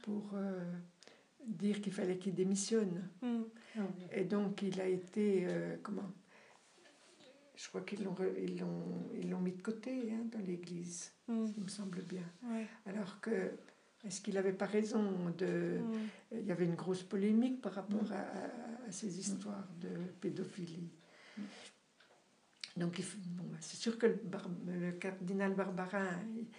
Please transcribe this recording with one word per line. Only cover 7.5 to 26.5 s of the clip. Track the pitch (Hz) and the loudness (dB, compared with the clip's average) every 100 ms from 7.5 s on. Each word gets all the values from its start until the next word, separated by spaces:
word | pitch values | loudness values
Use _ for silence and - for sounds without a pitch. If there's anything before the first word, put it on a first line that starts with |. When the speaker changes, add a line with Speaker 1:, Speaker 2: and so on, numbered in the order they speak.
| - | -14
Speaker 1:
je | - | -6
crois | 190 | -4
qu'ils | 185 202 | -2 -2
l'ont | 190 | 0
re-, | 180 185 190 | 2 2 2
ils | 185 180 | 0 0
l'ont, | 175 170 180 175 180 | 0 -2 -2 -4 -4
ils | 185 180 | -2 0
l'ont | 185 | 2
mis | 180 | 2
de | 180 | 0
côté, | 220 220 254 262 220 | -4 -4 -2 0 0
hein, | 226 233 | 0 -2
dans | 226 | -2
l'Église, | 185 175 175 175 175 175 - - - | -2 -2 -4 -6 -4 -6 -10 -12 -2
Speaker 2:
Mm. | 226 220 208 | 0 2 0
Speaker 1:
il | |
me | 180 | -4
semble | - 196 180 | -4 -4 -4
bien. | 175 180 175 - | -4 -4 -6 -8
Speaker 2:
Ouais. | 240 226 220 - - | -4 -2 -4 -8 -6
Speaker 1:
Alors | 208 185 - | -2 -2 -4
que, | 226 202 185 - - - - _ | 0 2 2 -2 -12 -20 -20 _
est-ce | 208 - | -8 -4
qu'il | - 196 | 0 4
avait | 190 | 4
pas | 190 196 | 4 4
raison | 208 214 214 202 180 175 165 | 4 4 4 4 4 2 2
de, | 180 175 170 175 | 2 4 4 2
Speaker 2:
Mm. | 226 220 214 - - | 2 0 -2 -6 -8
Speaker 1:
il | 226 196 | -4 0
y | |
avait | 170 175 | 4 4
une | |
grosse | 165 185 185 | 4 2 0
polémique | - 202 208 220 254 254 | 0 2 6 6 6 2
par | 196 | -2
rapport | 196 208 208 | -4 0 2
Speaker 4:
Mm. | 208 | 2
Speaker 1:
à, | 196 | -2
à, | - - - 233 226 226 233 | -4 -4 -4 -6 -8 -8 -8
à | |
ces | - 214 | -6 -4
Speaker 4:
Mm. | 170 | -2
Speaker 1:
histoires | 202 190 208 196 180 170 | -2 -2 -4 -6 -8 -8
de | 180 175 180 - | -6 -4 -6 -4
pédophilie. | 190 147 151 - 170 165 170 - - - - - | -4 -2 -4 -6 -8 -6 -8 -12 -20 -20 -16 -10
Speaker 4:
Mm. | 208 - - - _ _ - - _ _ _ - - - | -10 -10 -18 -20 _ _ -20 -20 _ _ _ -14 -10 -2
Speaker 1:
Donc, | 175 175 | -2 -2
il | |
f-, | 180 214 | -4 -6
bon, | 175 175 | -6 -6
ben, | 160 160 | -6 -8
c'est | - - | -10 -4
sûr | 233 226 | -2 4
que | 226 | 4
le | 185 | 4
bar-, | 175 190 196 175 175 | -2 -6 -4 -6 -4
le | 175 175 | -2 -2
cardinal | 175 190 190 185 196 196 | -2 -4 -4 -2 2 2
Barbarin, | 190 190 180 185 202 190 175 220 226 | 2 0 0 -2 0 0 -2 -4 -6
il... | 226 | -8